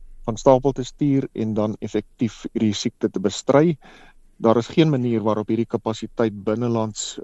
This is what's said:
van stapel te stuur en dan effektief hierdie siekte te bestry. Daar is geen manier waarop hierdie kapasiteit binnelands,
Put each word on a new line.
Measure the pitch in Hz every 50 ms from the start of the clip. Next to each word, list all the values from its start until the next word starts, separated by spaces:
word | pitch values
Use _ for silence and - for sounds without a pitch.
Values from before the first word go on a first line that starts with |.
| - - - - -
van | 120 110
stapel | - - 139 131 127 135 139
te | 127 - 127
stuur | - - - 151 143 135 135 135 - -
en | - 113 110 107
dan | 107 104 110 101 -
effektief | - 107 - 104 104 _ _ - 123 110 - - - - -
hierdie | 113 110 107 101
siekte | - - 117 _ - - 101
te | - 98
bestry. | 95 101 - - - - 131 143 156 175 151 - - - - - - - _ - _ _ _
Daar | - 113 113 110
is | 120 110
geen | - - 180 156 160
manier | 147 127 123 120 117 110
waarop | 101 110 104 107 104
hierdie | - 110 113 113
kapasiteit | - - 107 - 113 110 - 113 - - - 117 110 101 101 98
binnelands, | 110 107 113 123 120 117 113 110 110 104 - - - - -